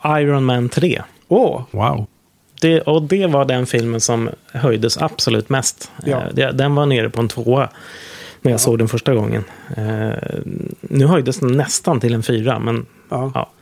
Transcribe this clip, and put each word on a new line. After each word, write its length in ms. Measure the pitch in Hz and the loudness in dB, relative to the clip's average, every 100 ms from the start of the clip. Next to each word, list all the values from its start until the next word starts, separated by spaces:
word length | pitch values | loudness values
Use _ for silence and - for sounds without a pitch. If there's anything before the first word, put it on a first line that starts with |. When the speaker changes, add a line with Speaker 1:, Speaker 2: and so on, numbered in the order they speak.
| 151 | 0
Speaker 1:
Iron 380 | 151 143 139 | 2 2 2
Man 260 | 131 123 123 | 2 2 0
tre. 320 | - 170 - - _ _ | 0 0 0 -6 _ _
Speaker 2:
Åh. 340 | 214 220 - 123 | 2 2 0 -6
Speaker 3:
Wow. 340 | 101 117 135 104 _ _ _ _ - | -2 0 0 -6 _ _ _ _ -2
Speaker 1:
Det, 200 | 165 160 | 2 2
och 200 | 151 156 | 2 0
det 260 | 147 196 185 | 2 0 2
var 180 | 139 135 | 2 2
den 200 | 127 127 | 0 0
filmen 360 | 120 117 113 | 0 0 -2
som 280 | - 117 113 - _ | 0 0 -2 -8 _
höjdes 460 | 127 135 107 113 - | -2 0 2 0 0
absolut 520 | 160 - - 110 - | -4 -2 0 0 0
mest. 420 | 131 - - - - 143 | -2 -2 -6 -14 -8 -4
Speaker 2:
Ja. 120 | 131 | -2
Speaker 1:
Eh, 160 | - | -2
det, 180 | 131 131 | -2 0
den 240 | 131 139 143 | 0 2 2
var 100 | 143 | 2
nere 240 | 123 110 | 2 0
på 120 | 113 | -2
en 60 | 117 | -2
tvåa 420 | - 117 135 120 - - - - - - - | -2 2 2 0 -6 -20 -20 -18 -18 -18 -2
när 100 | 131 | 0
jag 40 | 110 | 2
Speaker 2:
Ja. 40 | |
Speaker 1:
såg 180 | 123 113 | 2 2
den 100 | 110 | 0
första 260 | 120 - | 0 0
gången. 300 | 117 107 113 98 - - - | 0 0 -2 -6 -14 -12 -6
Eh, 340 | 107 107 110 - - - - - - - | -4 -2 -4 -4 -6 -8 -8 -8 -10 -12
nu 240 | - 139 143 | -2 4 4
höjdes 340 | 175 127 127 | 4 2 0
den 120 | 127 | 0
nästan 480 | 139 - - - 131 | 0 0 -2 0 0
till 140 | 120 | 0
en 100 | 117 | 0
fyra, 360 | 113 113 120 113 | 0 0 0 0
men 260 | 113 117 120 - - | -2 -4 -6 -18 -8
Speaker 2:
Ja. 220 | 127 131 127 | -6 -4 -4
Speaker 1:
ja, 140 | - _ | -6 _